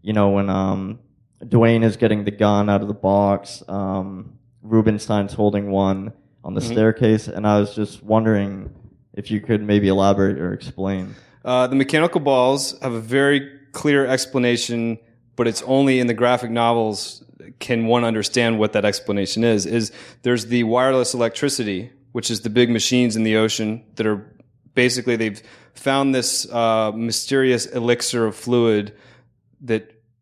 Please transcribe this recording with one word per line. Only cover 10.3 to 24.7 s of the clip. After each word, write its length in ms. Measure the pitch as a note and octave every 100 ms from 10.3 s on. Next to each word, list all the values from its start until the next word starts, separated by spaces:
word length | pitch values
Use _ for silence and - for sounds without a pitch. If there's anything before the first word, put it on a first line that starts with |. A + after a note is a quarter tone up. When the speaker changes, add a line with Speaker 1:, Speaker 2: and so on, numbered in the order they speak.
| D#2+
Speaker 1:
or 160 | F2
explain. 600 | G2+ - - F#2+ F#2+ F#2+ G2+ _ _
Speaker 2:
Uh, 220 | - B2 B2+
the 100 | C3+
mechanical 460 | C#3 D#3 E3+ E3+
balls 520 | C#3+ C3 B2+ C#3 C3+ -
have 140 | C3
a 60 | A#2
very 460 | A2 C3+ C#3 C#3+ C#3 - -
clear 340 | - D3+ C#3+ C3+
explanation, 880 | C3 - C3+ B2 A#2+ - A#2+ A#2 A2+ _ _ _ -
but 100 | A#2
it's 140 | A2 B2+
only 340 | C3+ C#3 B2+
in 60 | A#2+
the 80 |
graphic 360 | A2 A#2+ B2 A#2+
novels 720 | A#2 A#2 A#2 A2 G2+ - - - _ - -
can 280 | - A#2+ A2+
one 160 | A#2+
understand 540 | A#2 A2 G2+ B2 A#2 A2+
what 140 | G#2+
that 140 | G#2+ G#2
explanation 580 | G2+ - G2+ F#2 -
is, 220 | A#2 A2 F#2
is 260 | A#2 G#2+ - - -
there's 240 | B2 A#2+ G#2+
the 180 | A#2+
wireless 480 | A2+ B2 C3 C3 B2
electricity, 760 | B2+ A#2 - C#3+ C3+ G#2+ F#2+ A#2+ _ _
which 180 | A#2+ -
is 100 | A2+
the 100 | A#2
big 200 | G#2+ A#2+
machines 440 | A2+ - B2+ B2
in 100 | A2
the 120 | A2 G#2+
ocean 480 | A2 - G#2+ A2 - -
that 100 | A2
are 180 | G#2 G#2 _ _ _ _